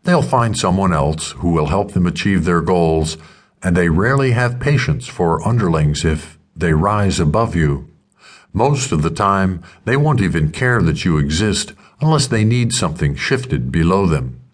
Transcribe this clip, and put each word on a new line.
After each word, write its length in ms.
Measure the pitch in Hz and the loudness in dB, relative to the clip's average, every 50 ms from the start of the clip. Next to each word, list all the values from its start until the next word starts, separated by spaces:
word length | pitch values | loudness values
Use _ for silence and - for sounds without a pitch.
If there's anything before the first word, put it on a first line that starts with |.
They'll 180 | _ 180 175 156 | _ 2 2 2
find 380 | - - - 123 117 113 104 - | 2 2 2 2 2 2 0 0
someone 340 | - 95 90 95 98 92 | 0 0 2 2 2 2
else 380 | 85 76 69 76 78 80 - - | 2 2 0 0 -2 -4 -6 -10
who 220 | - - 73 87 | -10 -4 -2 0
will 160 | 85 80 76 73 | 2 2 0 0
help 240 | 82 98 104 - | 0 -2 -2 -2
them 140 | - 92 87 | -2 0 0
achieve 380 | 87 78 - - 104 98 90 78 | 0 -2 -2 -2 0 0 2 2
their 160 | 90 87 85 | 2 0 0
goals, 560 | 82 87 92 87 85 80 80 80 78 78 - - - - - - _ _ _ _ | 2 2 2 2 2 2 2 0 0 -2 -6 -10 -16 -20 -20 -20 _ _ _ _
and 120 | - 95 87 | -2 0 0
they 140 | 90 87 85 | 2 2 2
rarely 440 | 78 87 101 120 135 139 135 131 | 2 2 2 2 2 2 2 2
have 280 | 117 123 127 120 123 123 | 2 2 0 0 -2 -2
patience 480 | - 147 147 - - - - - - - | -2 0 0 0 0 -2 -4 -4 -6 -12
for 340 | - - 90 82 82 - - 101 | -4 -2 0 0 0 0 0 -2
underlings 560 | 120 117 104 87 82 78 76 73 71 - - | 0 0 0 0 2 2 2 0 0 0 0
if 340 | 82 78 76 - - - _ _ _ _ | -2 -2 -2 -6 -12 -20 _ _ _ _
they 200 | - 92 85 78 | -4 -2 0 2
rise 440 | 76 87 101 104 104 101 95 82 76 | 2 2 0 0 0 0 0 0 0
above 380 | 87 73 78 107 117 110 80 | 0 0 2 0 0 0 0
you. 320 | 87 78 73 71 71 65 - _ _ _ _ _ _ _ - - - _ _ | 0 0 0 -2 -4 -6 -14 _ _ _ _ _ _ _ -20 -20 -20 _ _
Most 380 | - 104 117 139 147 - - - | -2 0 2 2 2 0 -2 -2
of 120 | - 78 | -2 -2
the 80 | 76 - | -2 -2
time, 520 | 82 - 104 98 98 98 95 95 92 85 - - - - _ | -2 0 0 0 2 2 0 0 -2 -6 -10 -18 -20 -12 _
they 140 | 107 127 143 | -2 0 0
won't 240 | 147 156 147 107 | 2 2 2 2
even 280 | 98 87 76 82 76 76 | 0 0 0 0 -2 -2
care 300 | - - 127 127 123 113 | -2 -2 0 0 2 2
that 240 | 87 80 76 - - | 2 0 0 0 0
you 140 | 92 80 76 | 0 0 0
exist 560 | 73 71 78 82 107 107 95 - - - - _ - - _ _ | 0 0 0 0 0 0 0 -2 -6 -10 -14 _ -20 -20 _ _
unless 260 | 151 156 160 143 127 | 0 2 2 2 0
they 160 | - 123 110 | 0 0 0
need 300 | 107 110 120 123 120 117 | 2 2 2 2 0 -2
something 420 | 120 - 98 82 78 - 82 71 71 | -2 -2 -2 -4 -2 -2 -2 -2 -2
shifted 560 | 69 - - - - - - - 62 60 64 | -2 -2 -2 -2 -2 -2 -4 -4 -4 -4 -2
below 360 | 64 82 82 85 92 98 101 | 0 0 2 2 2 2 2
them. 340 | 87 78 69 64 64 62 - - _ | 2 0 0 -2 -6 -10 -14 -20 _